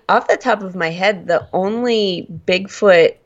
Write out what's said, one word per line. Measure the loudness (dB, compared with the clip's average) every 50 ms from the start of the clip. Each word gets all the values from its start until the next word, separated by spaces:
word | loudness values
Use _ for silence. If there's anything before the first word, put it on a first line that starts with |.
| _ 0
off | 0 0 2
the | 0 -2
top | -2 0 -2 -2 -2
of | -4 -8 -8
my | -6 -6 -6
head, | -4 -2 -2 -2 -2 -2 -2
the | -2 -2 -2 -2 -4 -4
only | -4 -2 -2 -4 -4 -2 -2 0 0 -2 -2 -4 -6 -8 -12 -16 -10 -4
Bigfoot | -2 -2 -2 -2 -6 -6 0 4 6 6 6 6 4 0 _ _